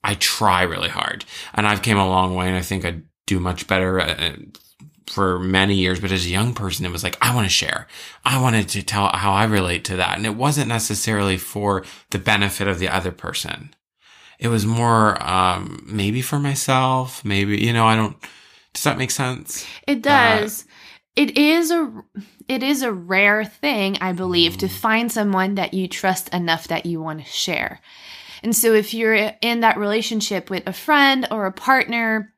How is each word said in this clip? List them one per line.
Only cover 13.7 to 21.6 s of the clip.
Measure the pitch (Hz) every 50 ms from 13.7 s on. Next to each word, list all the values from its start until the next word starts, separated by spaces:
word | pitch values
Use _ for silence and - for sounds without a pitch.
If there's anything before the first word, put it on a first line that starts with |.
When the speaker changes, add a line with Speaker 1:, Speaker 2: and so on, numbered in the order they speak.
| _ _ _ _ _ _ _ - - - - - - _
Speaker 1:
It | - 117
was | 117 110 101
more, | 110 113 117 117 117 117 110 107 107 98 - -
um, | 80 92 92 92 90 90 92 95 - - - -
maybe | - 104 107 98 101 107 127
for | 123 - 147 143
myself, | 143 143 139 135 - - 131 131 131 131 131 131 127 127 - - -
maybe, | 104 98 98 101 101 104 -
you | - 117
know, | 117 117 113
I | 110 110
don't, | 110 110 104 - _ - - - - - - - _ _ _
does | _ - -
that | 147 135 127
make | 131 127
sense? | - - 135 127 127 - - - - - - - - - _
Speaker 2:
It | - 285 254 220
Speaker 1:
That | 277 285 269 240 226 220 214
Speaker 2:
does. | 208 214 214 - - _ - - - - - - _ _ _
It | 247 294 - -
is | 285 294 302 320 339